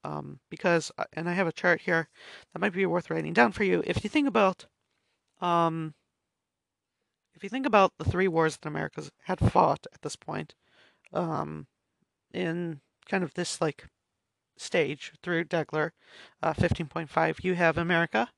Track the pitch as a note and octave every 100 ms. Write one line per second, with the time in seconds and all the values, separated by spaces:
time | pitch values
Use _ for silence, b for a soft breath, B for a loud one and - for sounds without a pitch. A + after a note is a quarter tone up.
0 | - D3+ C#3+ C#3+ _ D#3+ F#3 E3+ - -
1 | - - E3+ F3 F3 - F#3 E3 - E3
2 | D#3+ B B B B E3 G3+ F3 F#3+ F3
3 | - E3 D#3+ F3 A#3 F3+ G3+ F3 - F3+
4 | G#3 D#4 C#4 G3+ F#3+ F#3 - _ _ _
5 | _ _ _ _ F3 E3+ E3 E3 D#3 -
6 | _ _ _ _ _ _ _ _ _ _
7 | _ _ _ _ G3 B3+ C4+ A3 F#3+ _
8 | - F3 F#3+ E3 D#3+ - D#3 D3+ - -
9 | C#3+ _ - F#3 - F#3 E3+ C#3 - -
10 | - - - - D#3 - b b b b
11 | b - E3+ D#3+ D3+ D3+ D3 _ _ _
12 | _ _ _ - F3+ E3+ F3 D3 _ _
13 | - F#3+ F3 - F3 - D#3+ - - _
14 | _ _ _ _ _ _ - - C#3 D3
15 | - _ - E3 D#3+ E3+ D3+ D#3 D#3+ _
16 | B B B B E3 D#3 F3 - D#3+ E3
17 | D#3+ - D#3+ D#3+ F#3 F3+ E3+ D#3+ E3+ E3+
18 | E3+ A3 A#3+